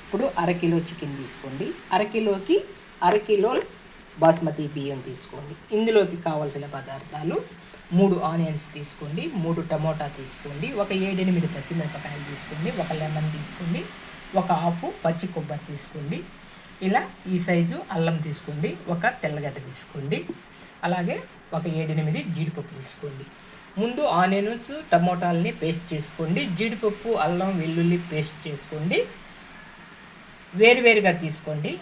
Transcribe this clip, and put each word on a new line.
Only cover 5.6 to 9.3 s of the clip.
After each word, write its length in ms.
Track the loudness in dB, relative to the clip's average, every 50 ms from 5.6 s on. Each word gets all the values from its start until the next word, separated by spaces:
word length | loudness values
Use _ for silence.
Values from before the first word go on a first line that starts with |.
| -8 -2 0
ఇందులోకి 400 | 2 4 6 6 6 6 6 0 -4 -4
కావాల్సిన 380 | -2 -2 -2 -2 -4 -6 -8 -8 -8 -10
పదార్థాలు 640 | -10 -10 -10 -12 -12 -12 -10 -10 -4 -4 -2 -2 -2 -4 -6 -16 -18 -18 -20 -20 -20 -8 2 4 6
మూడు 180 | 6 6 6 4 2 0
ఆనియన్స్ 360 | 2 2 0 0 -2 -4 -6 -10 -10
తీసుకోండి, 480 | -10 -10 -10 -10 -10 -8 -6 -6 -4 -4 -4